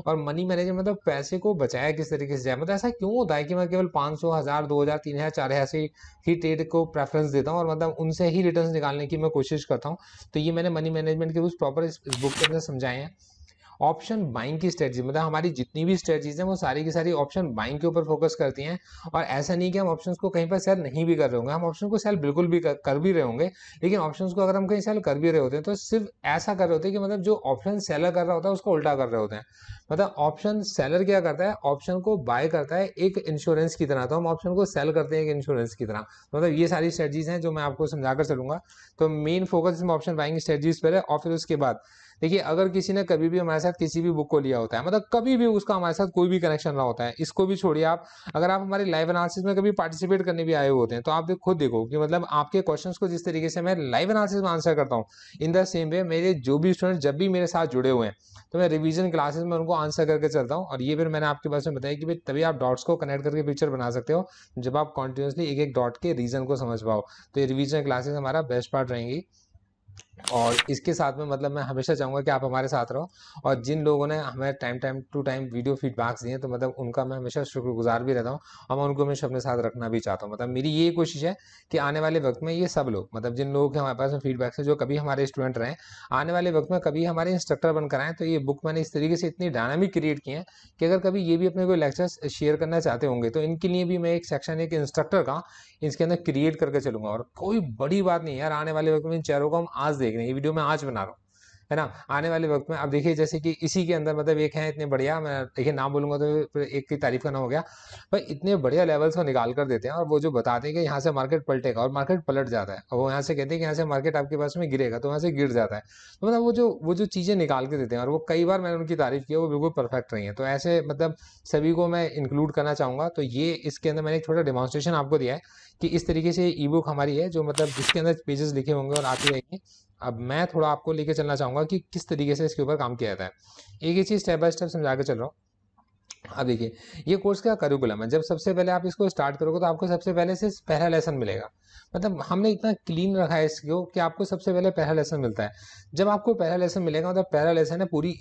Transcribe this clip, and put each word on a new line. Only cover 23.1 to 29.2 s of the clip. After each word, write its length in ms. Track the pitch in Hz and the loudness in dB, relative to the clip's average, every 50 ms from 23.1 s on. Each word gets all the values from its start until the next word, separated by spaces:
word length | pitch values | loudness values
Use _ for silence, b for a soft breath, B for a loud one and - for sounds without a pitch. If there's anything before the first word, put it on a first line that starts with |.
रहे 100 | 180 165 | 4 4
होंगे, 280 | 135 120 113 131 170 185 B B B B B B | 2 0 0 0 -2 -2 B B B B B B
लेकिन 160 | 165 185 208 190 | 0 0 2 2
ऑप्शंस 320 | 160 151 147 - 190 185 | 0 -2 -4 -4 -4 -2
को 80 | 175 202 | 0 2
अगर 160 | 190 185 190 | 2 2 2
हम 100 | 196 196 | 2 2
कहीं 140 | 180 208 202 | 2 0 0
सेल 180 | 185 214 214 208 | 0 0 -2 0
कर 180 | 180 151 139 143 | 0 0 0 2
भी 120 | 160 165 | 4 4
रहे 100 | 160 156 | 4 4
होते 160 | 135 127 139 | 2 2 0
हैं 80 | 151 147 | -2 -2
तो 100 | 202 202 | -2 -4
सिर्फ 320 | - - - 220 226 208 - - _ - | -4 -2 0 0 0 0 -2 -8 _ -2
ऐसा 280 | 143 151 170 - 214 202 | -2 -2 0 0 -2 0
कर 100 | 185 185 | 2 2
रहे 80 | 170 | 2
होते 160 | 165 156 160 196 | 2 2 2 0
हैं 40 | |
कि 120 | 196 208 196 | -2 -2 -2
मतलब 180 | 196 208 196 | -2 -2 0
जो 120 | 175 208 214 208 - | 2 2 0 2 2
ऑप्शन 320 | 135 131 - - 190 208 202 | 0 -2 0 0 -2 -2 -2
सेलर 300 | 196 - 151 147 170 180 | -2 -2 -2 0 0 2
कर 160 | 165 180 170 | 2 2 2
रहा 80 | 175 175 | 2 0
होता 140 | 165 165 196 | 0 0 0
है 40 | 196 | -2
उसको 180 | 185 - - | 0 0 2
उल्टा 220 | 170 151 147 151 143 | 2 2 2 2 2
कर 120 | 135 127 120 | 2 0 0
रहे 120 | 117 113 | 0 -2